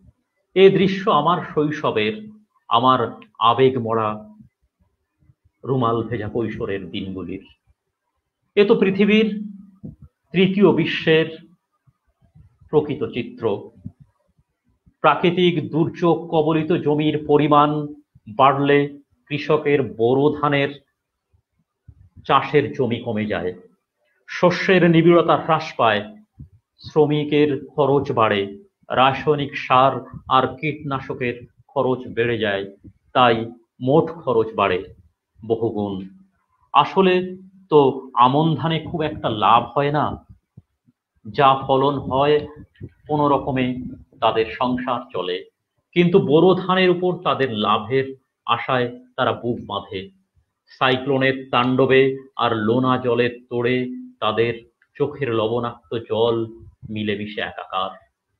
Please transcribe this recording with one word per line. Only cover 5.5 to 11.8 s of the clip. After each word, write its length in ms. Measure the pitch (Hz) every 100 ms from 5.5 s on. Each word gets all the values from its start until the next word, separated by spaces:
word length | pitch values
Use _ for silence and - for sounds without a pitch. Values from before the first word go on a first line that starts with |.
| _
রুমাল 400 | 117 131 117 117
ভেজা 260 | 110 117 104
কৈশোরের 600 | 123 110 - 101 98 92
দিনগুলির। 560 | 101 95 95 87 95 - _ _ _ _ _ _ _ _ _ _ -
এ 100 | 208
তো 100 | 233
পৃথিবীর 640 | 196 190 202 214 220 - - - - _ - - - _ _
তৃতীয় 400 | 170 190 190 190
বিশ্বের 760 | 151 156 - - 160 160 160 - _ _ _